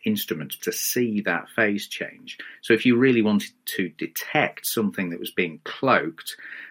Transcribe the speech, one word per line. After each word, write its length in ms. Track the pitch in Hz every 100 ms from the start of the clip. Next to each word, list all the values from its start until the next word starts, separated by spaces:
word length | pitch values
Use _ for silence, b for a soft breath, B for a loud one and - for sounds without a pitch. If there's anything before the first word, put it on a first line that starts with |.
instruments 520 | 110 104 - 80 71 -
to 100 | -
see 480 | - - 127 120 104
that 280 | 101 85 -
phase 360 | - 107 101 -
change. 500 | - - - - - B B
So 120 | -
if 100 | 110
you 120 | 127 120
really 260 | 131 120
wanted 300 | 107 104 - - -
to 240 | - 90
detect 760 | - 82 - - 151 120 - -
something 440 | - 104 - 90
that 100 | 85
was 100 | 90
being 300 | - 87 78
cloaked, 720 | - - 135 98 76 - - - B B B